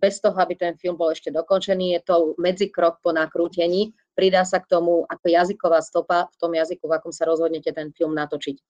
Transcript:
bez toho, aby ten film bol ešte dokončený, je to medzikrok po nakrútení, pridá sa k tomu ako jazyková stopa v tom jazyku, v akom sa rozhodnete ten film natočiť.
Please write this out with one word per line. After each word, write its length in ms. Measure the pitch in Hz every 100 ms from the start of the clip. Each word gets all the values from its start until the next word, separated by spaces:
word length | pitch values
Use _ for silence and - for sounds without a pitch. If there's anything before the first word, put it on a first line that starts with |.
bez 200 | 196 202
toho, 140 | 208 180
aby 160 | 175 175
ten 160 | 175 165
film 200 | 180 170
bol 120 | 165
ešte 180 | 160 -
dokončený, 640 | 147 165 190 185 190 185 170
je 40 |
to 120 | - 170 160 160
medzikrok 640 | 175 185 196 - 170 165
po 140 | 175 160
nakrútení, 800 | 156 - 170 - 170 180 220 - _
pridá 300 | - 190 185
sa 160 | 185 180
k 100 | -
tomu 380 | 175 170 170 -
ako 180 | 170 175
jazyková 500 | 165 180 202 175 165
stopa 460 | 151 170 165 175 175
v 60 | _
tom 140 | 170
jazyku, 320 | 165 160 185 151
v 100 | 156
akom 140 | 170
sa 120 | 156 160
rozhodnete 460 | 160 165 160 156
ten 180 | 151 151 -
film 180 | 160
natočiť. 440 | 156 151 147 - 139 _